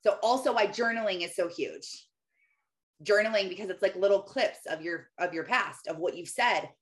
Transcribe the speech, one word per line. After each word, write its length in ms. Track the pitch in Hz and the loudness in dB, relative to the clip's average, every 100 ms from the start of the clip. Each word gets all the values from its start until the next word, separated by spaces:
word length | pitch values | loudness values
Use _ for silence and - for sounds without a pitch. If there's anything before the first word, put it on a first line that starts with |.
So 160 | 214 202 | 4 4
also 320 | 220 262 262 | 2 4 4
why 120 | 233 208 | 4 2
journaling 560 | - 233 226 214 185 | 2 0 2 0 -2
is 140 | 170 - | -4 -2
so 100 | 170 | -2
huge. 600 | 175 113 78 - - _ _ _ _ _ _ _ _ _ _ | -2 -6 -6 -14 -16 _ _ _ _ _ _ _ _ _ _
Journaling, 460 | 151 208 214 220 190 | 0 2 2 0 -2
because 180 | 180 202 | -6 -8
it's 140 | 180 | -2
like 140 | 190 180 | -2 2
little 260 | 196 196 | 4 4
clips 380 | - 262 226 - - | 2 -2 -2 -2 -10
of 140 | 160 | -8
your, 300 | 165 160 - - | -6 -6 -8 -4
of 160 | 180 | -4
your 100 | 165 | -2
past, 440 | 160 247 185 - - | -2 0 -2 -8 -8
of 100 | 160 | -2
what 180 | 175 175 | -2 -4
you've 120 | 170 | -10
said 420 | - 240 175 151 _ | 0 2 2 -2 _